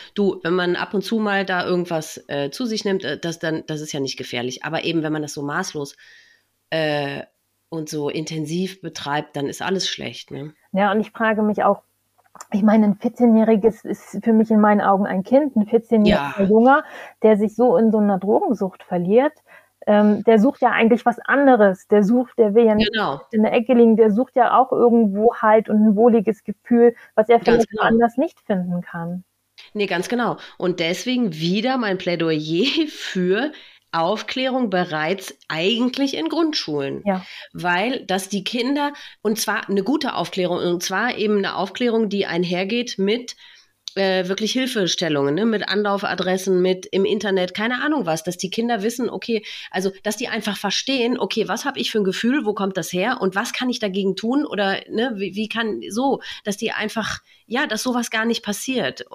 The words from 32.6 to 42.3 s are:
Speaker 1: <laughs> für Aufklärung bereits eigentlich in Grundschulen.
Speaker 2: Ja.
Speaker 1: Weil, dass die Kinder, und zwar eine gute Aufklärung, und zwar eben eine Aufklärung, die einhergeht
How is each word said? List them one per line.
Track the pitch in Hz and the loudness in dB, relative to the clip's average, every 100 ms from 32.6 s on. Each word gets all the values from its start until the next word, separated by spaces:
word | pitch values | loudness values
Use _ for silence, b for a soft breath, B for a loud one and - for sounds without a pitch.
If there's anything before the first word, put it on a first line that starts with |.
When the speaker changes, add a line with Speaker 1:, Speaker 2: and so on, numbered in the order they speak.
| 269 | 0
Speaker 1:
<laughs> | 302 302 | -2 -4
für | - - 185 180 202 302 B B B _ | -6 -8 -2 0 0 -2 B B B _
Aufklärung | 165 165 208 - 262 262 262 233 | -2 -2 -2 -6 -4 -2 -2 0
bereits | 180 180 156 156 202 - - - | -2 -2 -2 -2 -4 -8 -16 -10
eigentlich | 156 185 233 247 262 277 277 | -2 0 0 -2 -2 -4 -2
in | 320 | -4
Grundschulen. | 302 320 302 - 147 139 139 202 | 0 -2 -2 -4 -4 -4 -4 -4
Speaker 2:
Ja. | 185 B B B | -4 B B B
Speaker 1:
Weil, | 165 175 175 233 269 | -6 -2 -2 -2 -4
dass | - 190 - | -4 -4 -4
die | 202 | -6
Kinder, | 185 247 247 285 285 285 B B | -6 -4 -2 -2 -2 -6 B B
und | 214 214 | -4 -2
zwar | - 208 - | -4 -4 -2
eine | 196 | -2
gute | 196 311 262 - | 0 -2 -2 -6
Aufklärung, | 170 185 175 175 | -6 -4 -2 -2
und | 180 180 | -2 -2
zwar | - 190 240 - | -4 -2 -2 -2
eben | 208 208 | 0 0
eine | 190 - | -2 -4
Aufklärung, | 190 - 240 226 214 | -6 -2 0 0 0
die | 202 | -2
einhergeht | - | -2